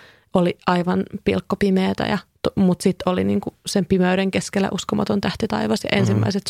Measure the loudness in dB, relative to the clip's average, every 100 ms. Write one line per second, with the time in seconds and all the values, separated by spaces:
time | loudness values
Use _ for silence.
0 | -14 -20 _ 0 0 0 0 0 0 -2
1 | -2 -4 -2 -2 -2 -2 2 2 0 -2
2 | -2 -4 -6 _ -4 2 2 2 0 0
3 | -2 -2 0 -2 -4 -8 -4 -2 2 2
4 | 4 2 0 -2 -2 -2 -2 -4 -4 -2
5 | 0 0 -2 -2 -4 -2 0 -2 0 0
6 | 2 2 2 -2